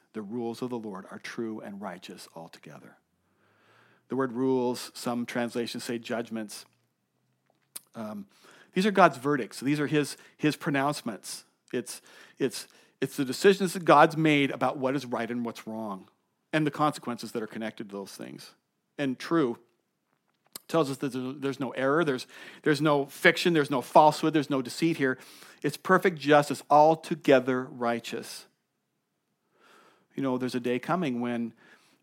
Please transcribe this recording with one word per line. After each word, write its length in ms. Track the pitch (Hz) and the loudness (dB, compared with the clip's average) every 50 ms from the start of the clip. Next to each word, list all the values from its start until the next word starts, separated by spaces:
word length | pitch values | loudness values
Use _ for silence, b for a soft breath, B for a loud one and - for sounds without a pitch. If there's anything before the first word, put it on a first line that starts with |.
| _ _ - | _ _ -12
"The 80 | 110 | -12
rules 400 | 107 98 117 123 117 117 113 - | -10 -8 -8 -6 -6 -6 -6 -6
of 80 | 131 123 | -6 -6
the 80 | 123 | -6
Lord 280 | 117 110 107 95 95 95 - | -8 -8 -8 -10 -12 -12 -14
are 100 | - 107 | -16 -16
true 400 | - - - 120 113 110 107 110 | -14 -12 -8 -8 -6 -6 -6 -8
and 220 | 117 107 101 98 | -10 -12 -12 -12
righteous 460 | 104 98 87 92 - - 90 85 - - - | -10 -12 -12 -12 -14 -18 -18 -18 -20 -20 -18
altogether." 600 | 82 82 80 - - - 78 76 - - - - _ _ _ _ _ b b b b b b b b b b b b b b b b b _ | -18 -18 -18 -20 -20 -20 -20 -20 -20 -20 -20 -20 _ _ _ _ _ b b b b b b b b b b b b b b b b b _
The 80 | 123 | -4
word 160 | 131 135 127 113 | -2 -2 -2 -2
rules, 580 | 123 131 131 131 127 123 123 123 120 - - - | -2 0 0 2 2 0 -2 -2 -6 -8 -14 -14
some 320 | - - 127 120 120 120 | -10 -6 -6 -4 -4 -4
translations 600 | - - 127 120 113 - 123 117 110 - 120 - | -4 -4 -4 -4 -4 -4 -4 -6 -6 -8 -10 -8
say 120 | - 120 | -8 -8
judgments. 680 | 117 113 - 120 113 117 113 113 110 107 104 - - - _ _ _ _ _ _ _ _ _ _ _ _ _ _ _ _ _ _ _ _ _ - - - _ - | -8 -8 -6 -6 -6 -6 -6 -8 -10 -8 -10 -12 -16 -18 _ _ _ _ _ _ _ _ _ _ _ _ _ _ _ _ _ _ _ _ _ -20 -20 -20 _ -14
Um, 300 | 113 110 107 107 101 - b b b b b b b b b _ | -14 -12 -12 -12 -12 -14 b b b b b b b b b _
these 120 | - 190 | 0 0
are 60 | 214 | 2
God's 260 | 190 202 180 165 135 | 6 6 6 6 6
verdicts. 440 | 127 123 147 147 131 107 - - - | 2 -2 -2 0 0 -2 -6 -8 -4
These 180 | 117 135 147 151 | -2 0 0 0
are 80 | 147 | 0
his, 300 | 131 151 147 143 - - B B B B | 0 2 0 0 0 -4 B B B B
his 220 | B - 151 - | B 0 0 0
pronouncements. 880 | - - 127 120 139 135 147 147 - - 120 101 - - - - - - _ _ _ _ _ | 0 -2 -2 0 0 0 0 -2 -4 -6 -10 -10 -10 -12 -14 -14 -14 -16 _ _ _ _ _
It's, 300 | - 123 117 - - - B B B B B B B | -6 -6 -6 -8 -12 -16 B B B B B B B
it's, 300 | - 143 120 - - - b b b b b b b | -4 -4 -4 -4 -6 -12 b b b b b b b
it's 160 | 135 127 - | -6 -4 -4
the 80 | - 139 | -4 -4
decisions 480 | 127 127 - - 202 190 190 196 170 | -4 -2 4 4 6 6 4 2 -2
that 140 | - 190 165 | -4 0 4
God's 320 | 160 151 143 160 165 151 | 6 8 8 8 8 6
made 340 | 160 160 156 147 143 143 127 | 2 2 4 4 4 2 0
about 260 | - - 135 127 - | 0 0 -2 -2 0
what 200 | 147 131 131 139 | -2 -2 -2 -2
is 80 | 143 123 | -4 -4
right 260 | 120 120 113 117 110 | -4 -4 -4 -4 -4
and 140 | 120 123 120 | -4 -6 -6
what's 200 | 113 107 - - | -6 -8 -10 -12
wrong 440 | 110 110 110 110 104 98 95 101 - _ _ _ _ _ _ _ _ | -12 -10 -8 -8 -8 -10 -12 -14 -18 _ _ _ _ _ _ _ _
and 160 | - 156 156 | -2 0 0
the 40 | 147 | 0
consequences 600 | - - 151 151 - - - 127 120 - - 110 | 0 2 0 0 0 -2 -6 -8 -8 -8 -8 -8
that 100 | - 117 | -6 -6
are 60 | 107 | -6
connected 400 | - - 110 113 110 - - 117 | -6 -6 -8 -8 -8 -8 -10 -12
to 80 | 98 98 | -12 -12
those 160 | 101 98 95 | -12 -12 -12
things. 400 | - - 58 62 - - - - - _ _ _ _ _ _ _ _ | -14 -14 -14 -14 -14 -16 -18 -20 -20 _ _ _ _ _ _ _ _
And 200 | - 143 135 123 | -6 -4 -4 -4
true 400 | - - - 170 165 147 117 113 - _ _ _ _ _ _ _ _ _ _ _ _ _ _ _ _ _ _ - - _ | -6 -4 -2 0 2 2 0 -2 -6 _ _ _ _ _ _ _ _ _ _ _ _ _ _ _ _ _ _ -20 -20 _
tells 240 | - - 165 151 135 | -2 0 2 2 0
us 60 | 135 | -2
that 160 | - 151 135 117 | -4 -6 -6 -4
there's, 220 | 131 127 127 139 | -6 -6 -6 -6
there's 220 | 151 135 139 127 - | -6 -6 -6 -4 -4
no 80 | 139 113 | -6 -6
error, 320 | - 131 131 139 143 165 175 | -4 -2 0 2 2 2 2
there's, 240 | 147 131 123 - B B B B B B B - | 2 0 -2 -6 B B B B B B B 0
there's 180 | 156 151 135 | 0 2 2
no 240 | 151 156 147 143 139 | 2 2 2 2 0
fiction, 480 | - - - - 175 165 - - 185 165 | -2 -2 4 4 4 4 6 4 2 4
there's 180 | 156 139 - | 4 2 2
no 100 | 147 123 | 0 -4
falsehood, 520 | 120 - - 165 156 151 147 - 160 156 151 | -2 6 8 8 10 10 8 4 2 0 2
there's 160 | 156 131 - | 2 0 0
no 120 | 143 135 | -2 -2
deceit 360 | 123 120 - - 165 170 156 | -2 -4 -4 0 0 0 2
here. 220 | - 139 131 127 B B B B B B B B B - | 2 0 0 0 B B B B B B B B B -4
It's 140 | 147 - | -4 -4
perfect 420 | - - - 185 175 - 196 170 147 | -4 2 2 4 4 4 2 0 0
justice, 440 | 139 143 151 147 143 - 131 - - - | 2 6 6 6 6 4 -2 -8 0 6
altogether 960 | 143 147 151 160 160 160 - - 170 151 - 147 135 131 123 131 127 127 131 | 6 8 8 8 6 2 -2 -6 -8 0 4 6 6 6 6 2 -2 -2 -4
righteous. 800 | 131 151 123 120 117 117 117 - - 120 127 - - - - - - _ _ _ _ _ _ _ _ _ _ _ _ _ _ _ _ _ _ _ _ b b b b b b b b b b b b _ | -6 -8 -4 -4 -2 -2 -4 -6 -8 -10 -10 -10 -12 -14 -16 -18 -20 _ _ _ _ _ _ _ _ _ _ _ _ _ _ _ _ _ _ _ _ b b b b b b b b b b b b _
You 80 | - 139 | -6 -4
know, 140 | 131 127 | -2 -2
there's 180 | 123 127 123 123 | -2 -4 -4 -4
a 40 | 123 | -4
day 200 | 123 123 123 127 | -2 -2 -2 -2
coming 420 | - - 165 185 170 135 123 120 | -2 -2 -2 -2 -2 -2 -4 -4
when 320 | 120 120 120 117 117 113 b b b b b b b b b b | -4 -4 -4 -4 -6 -8 b b b b b b b b b b